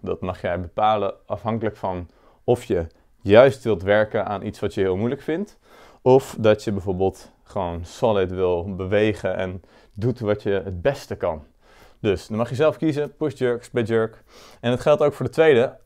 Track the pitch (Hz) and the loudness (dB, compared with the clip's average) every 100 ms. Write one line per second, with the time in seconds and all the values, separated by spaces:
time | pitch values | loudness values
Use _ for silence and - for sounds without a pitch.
0 | 92 87 92 90 95 87 87 - 107 107 | -10 -8 -8 -6 -6 -6 -6 -2 0 0
1 | 98 - - 101 110 113 110 - 98 90 | -2 -6 -10 -8 -4 -4 -4 -6 -6 -6
2 | 87 _ _ _ - 120 - 92 82 _ | -10 _ _ _ 0 0 0 -4 -4 _
3 | _ _ 98 104 135 131 117 98 95 104 | _ _ 4 8 8 4 -4 -2 2 2
4 | 107 113 95 98 101 - 104 - 95 92 | 2 -2 -4 -6 -8 -6 -6 -2 0 0
5 | 117 135 - 160 202 _ _ - - - | -2 -4 -4 -4 -6 _ _ -20 -20 -4
6 | 127 135 - - 107 107 - 98 92 90 | 4 4 4 0 2 2 0 -6 -4 -2
7 | 95 - - _ _ 104 90 85 85 - | -2 -4 -14 _ _ -8 -6 -8 -12 -2
8 | 123 101 90 92 90 87 92 90 92 104 | 0 2 0 0 0 0 -4 -8 -2 0
9 | 110 98 95 92 92 92 - _ _ 104 | 2 0 -4 -4 -6 -8 -14 _ _ -6
10 | 113 123 104 104 107 98 95 87 135 139 | -4 -2 -2 -2 -2 -2 -4 -4 -2 -2
11 | - 98 90 78 76 _ _ - - _ | -6 -6 -4 -6 -10 _ _ -20 -20 _
12 | 110 92 - 107 117 123 151 - 160 143 | -2 -2 -2 -6 -4 0 0 0 -2 -2
13 | 147 - 151 - 127 120 - 120 110 113 | -4 -4 -6 -2 -2 -2 -4 -4 0 0
14 | 110 - _ - - - 120 123 - 147 | 0 -6 _ -20 -20 -8 -2 0 2 4
15 | 147 - 127 - 160 123 127 - | 2 0 -2 4 6 6 4 -2